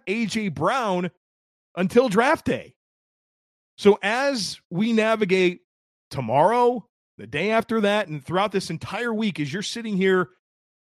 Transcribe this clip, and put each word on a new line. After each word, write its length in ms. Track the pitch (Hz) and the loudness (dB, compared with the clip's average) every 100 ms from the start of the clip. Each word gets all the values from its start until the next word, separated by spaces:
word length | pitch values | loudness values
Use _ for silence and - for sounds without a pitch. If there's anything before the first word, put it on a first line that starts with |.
| - | -4
A 220 | 220 220 | -4 -2
J 220 | 226 202 | -2 -4
Brown 600 | 131 175 262 220 180 180 - _ _ _ _ _ - | -2 0 0 -2 -2 -4 -10 _ _ _ _ _ -4
until 340 | 190 233 262 | 2 4 4
draft 360 | 190 262 320 - | 2 2 0 -2
day. 300 | 120 78 _ _ _ _ _ _ _ _ _ _ - | -4 -6 _ _ _ _ _ _ _ _ _ _ 2
So 180 | 202 214 | 4 4
as 560 | 196 240 285 254 175 - _ | 0 0 0 -2 -6 -10 _
we 240 | 175 226 | -2 0
navigate 680 | 220 220 220 202 185 180 180 _ _ _ _ _ | 2 2 0 2 2 2 -2 _ _ _ _ _
tomorrow, 760 | 139 113 135 175 240 240 247 - _ _ - | -8 0 4 4 4 2 0 -8 _ _ -20
the 80 | 104 | -10
day 260 | 147 202 | -4 0
after 300 | 220 220 226 | 0 0 0
that, 260 | 202 208 180 | 2 0 -2
and 160 | 151 | -8
throughout 280 | - 180 208 | -4 -2 0
this 180 | 196 - | -2 -4
entire 440 | 160 - 202 240 | -8 -8 -6 -4
week, 260 | 214 220 151 | -2 -4 -4
as 120 | 143 | -6
you're 120 | 185 | -6
sitting 340 | - 233 226 190 | -8 -8 -4 0
here 320 | 190 185 180 _ _ _ _ _ _ | 2 2 0 _ _ _ _ _ _